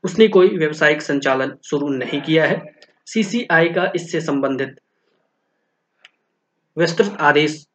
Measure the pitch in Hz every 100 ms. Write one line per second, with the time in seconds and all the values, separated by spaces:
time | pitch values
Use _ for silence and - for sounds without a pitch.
0 | 185 - 220 190 190 196 156 156 151 147
1 | - 143 139 131 135 - - 147 143 131
2 | 120 147 147 156 151 190 - _ - _
3 | - 220 208 240 - 165 170 180 175 175
4 | 170 165 160 143 139 135 135 - _ _
5 | _ _ _ _ _ _ _ _ _ _
6 | _ _ _ _ _ _ _ 156 165 -
7 | 202 - 147 147 151 151 _